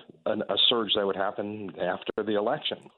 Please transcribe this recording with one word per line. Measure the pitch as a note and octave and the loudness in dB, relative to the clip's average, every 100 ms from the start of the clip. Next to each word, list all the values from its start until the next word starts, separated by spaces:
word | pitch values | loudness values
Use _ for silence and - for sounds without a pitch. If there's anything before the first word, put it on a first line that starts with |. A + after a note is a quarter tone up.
| - - - | -10 -8 -2
an, | G#2+ | -2
a | G2 G2 - | 0 2 4
surge | A#2+ G#2 G#2+ | 4 2 2
that | G2 | 2
would | |
happen | F#2+ G2 G#2+ G#2 G#2+ G2 D#2+ | 2 0 0 -6 -6 -8 -4
after | F2+ F#2 - - | -2 -2 -4 -4
the | G#2 G#2 | 0 2
election. | G#2+ D3 - G2 - | 2 0 -2 -6 -10